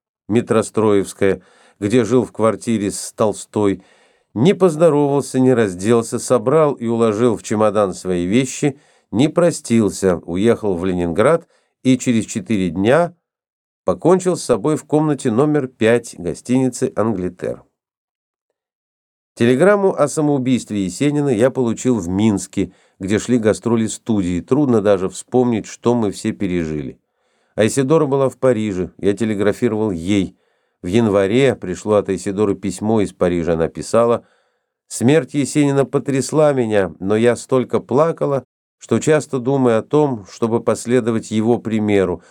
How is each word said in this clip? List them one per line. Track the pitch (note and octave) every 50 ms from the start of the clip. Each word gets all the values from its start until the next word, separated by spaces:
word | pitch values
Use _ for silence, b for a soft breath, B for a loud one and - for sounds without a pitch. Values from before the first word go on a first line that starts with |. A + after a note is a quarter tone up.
| _ _ _ _ _ -
Метростроевская, | G2+ A#2+ - - A2+ A2 G#2 - - A2+ G#2+ A2 G#2 G2 F#2 F2+ - - G#2 G2 F2+ b b b b b b b b -
где | G2+ G#2 A2 B2+ A2+
жил | G2 B2 B2+ G#2+
в | -
квартире | - - A2 A2 G#2 F#2+ - A#2 A2+ G#2 G2+ G2
с | F2+ - - -
Толстой, | - - A2+ G#2+ F#2+ - - - - A2+ G#2 G2+ F#2+ F2+ b b b b b b b b b b -
не | G2+ B2+ F#3
поздоровался, | G#3 F3 F#3 F3+ D3+ D3+ E3+ E3 C#3+ D3 D3 C#3 C#3 C#3+ C3+ - - C3
не | C3 B2+ B2+
разделся, | A#2 A2+ G2 F2+ F2 F#2+ A2 A#2+ A#2 A#2 - B2 A2+
собрал | - - B2+ B2+ G#2+ B2 C#3+ D#3+ D#3 C#3+
и | B2+ - A#2 A2+
уложил | A#2 A2+ A#2 A2+ G#2 G#2 B2 B2 G#2+
в | F#2 -
чемодан | - A#2 G#2 G#2+ G#2+ G2 G#2+ G#2 F#2+ F2
свои | - - F#2 F#2 F2 F2
вещи, | F2 G2+ B2+ C3+ C3 - - - C#3+ C3+ b b b b b b b
не | - G#2 C#3 D#3
простился, | D3+ F3 F3 E3+ - - - - A#2+ A2+ G#2+ F#2+ F2+ - G2 F#2+ F2
уехал | D#2 - - E2+ F2+ G2+ A#2 A2 - - G#2 F#2+
в | E2+ F2+
Ленинград | F#2+ F2+ F2+ F2 E2+ D#2+ F2 A2 C#3 E3 - - _ _ _ _ _ _ _ -
и | B2+ C3
через | B2 - C3 A#2+ A2+ G2
четыре | - - A2+ F#2 - A2+ G2 F#2 F2+
дня | D#2+ F#2+ F#2+ A2 C3+ D#3+ F3 E3 - _ _ _ _ _ _ _ _ _ _ _ _ _ _
покончил | - F2+ - - D#3 F#3+ F#3 F3+ F3+ F3
с | -
собой | - - B2 G2+ G#2 D3+ D#3
в | - -
комнате | - C#3+ D3+ D#3 D3 D3 B2+ - C3
номер | G#2+ A#2 D3 D3+ D3+ D3 C3 B2+
пять | - - A2 A2+ A#2+ A#2+ A#2 - - -
гостиницы | E2+ F#2+ - - - - B2 C3 C3 B2+ B2+ - C3 - -
«Англитер». | - G#2 A2+ G#2+ F#2 F2+ F2+ - - C#2 A1 - - - _ _ _ _ _ _ _ _ _ _ _ _ _ _ _ _ _ _ _ _ _ _ _ _ _ _ _ _ _ _ _ _ _ _
Телеграмму | - A#2 A#2 B2+ B2+ E3+ G3 G#3 G3+ G3 F#3+ -
о | - D3 C#3
самоубийстве | - D#3+ D3+ D3 C#3+ C#3 B2+ C3 C3 A2 - - G#2 G2+
Есенина | F#2+ F2+ F2+ - C#3+ D3 C#3+ D3 C#3+ C#3+
я | B2 G2 A#2+ C3+
получил | - C3+ B2+ A#2 G#2+ - - B2+ B2 A2
в | F2 E2+
Минске, | F#2 F#2+ G#2+ A2 G2+ F#2+ - - - G2+ F#2 F2 b b b b b -
где | F#2+ F#2 G#2+ G2+
шли | - - B2 B2
гастроли | G#2+ G#2+ G2 - - A2+ A#2 A2+ A2
студии. | G#2 - - _ - A2+ G#2 F#2 F2 F2+ F2+
Трудно | E2+ - C3 C#3+ D3 C3+ A#2 A2
даже | F#2+ G#2 G2+ F2+ F#2 F#2
вспомнить, | F#2 - - _ - B2+ B2 A#2+ A2+ G#2 F#2
что | - - - - A#2+ B2
мы | A#2+ A2 G2+
все | F#2 - - A2
пережили. | G#2 - G2+ F#2 F2+ F2 E2 D#2+ D#2 D2 C#2 B1 B1 _ _ _ _ _ _ _ _ _ _ _ _
Айседора | - G#2+ A2+ - C#3 C3+ C3 D#3 D#3+ D3+
была | C3+ C3+ C#3 C3+ B2+
в | - -
Париже, | - C3 B2 A2 A2 G#2+ F#2+ F2+ F2 - - -
я | - G2
телеграфировал | G#2 F#2 A2+ G#2+ A2 G2 G2+ G#2 - - B2 A#2 A2 G#2+ A2 G#2+
ей. | F#2 E2 D#2+ F#2 G#2 G2 F#2 - - _ _ _ _ _ _ _ _ _
В | -
январе | F2+ F#2 A#2 A#2 G#2+ G2 G2+ G2 F#2+ G#2+ B2+ C#3 C3 A2
пришло | - - F2+ F2 E2 - G#2+ G#2+
от | G#2 F#2 -
Айседоры | F#2+ F2 - G#2 F#2+ F#2+ G#2+ G2+ F#2+
письмо | F#2 - G2 F2+ - G#2 G#2+ A2+ A2
из | G2 F2 -
Парижа. | - F2+ F2+ F2+ F2 D#2+ E2 E2+
Она | D#2+ E2 D2+
писала: | - D2+ D2 - - A2+ A#2+ A#2 A#2 G2+ - _ _ _ _ _ _ _ _ _ _ _ _
«Смерть | - - - A2 B2 D3 D#3+ C3 -
Есенина | - D3 C3+ B2+ - D3+ C#3+ C#3+ C#3 C#3 C3+
потрясла | C3 - C#3+ - - C3+ C3+ B2+ - C#3 D3+ D#3 D3
меня, | C#3 C3 A#2 A2 G#2+ G2+ F#2+ E2+ D#2 -
но | F2+ G2 G#2+
я | A2 A2+ A#2+ A#2
столько | - - - C3+ C3 A#2 - - G#2+
плакала, | F#2 - A#2+ C#3 D#3 E3 D#3 - - C#3+ C#3 C3 - _ _ _ _ _ _
что | _ - - A#2 A2+
часто | - D#3 D#3 D3+ C3 - - C3+
думаю | A#2 B2+ C#3 C#3 B2+ B2 A#2 A2
о |
том, | G#2 - - D3+ D3+ C#3 B2+ G#2+ F2+
чтобы | - - - A#2 A2+ A2+ A2+
последовать | - - A2 - - A#2 B2 B2+ A2 A#2 A2+ A2+ - -
его | G#2+ A2 G#2+ A2+ A#2+
примеру, | G2+ - A2 A2 A2 G#2+ G#2 G#2 G2 F#2 F2+ F2 F2 b b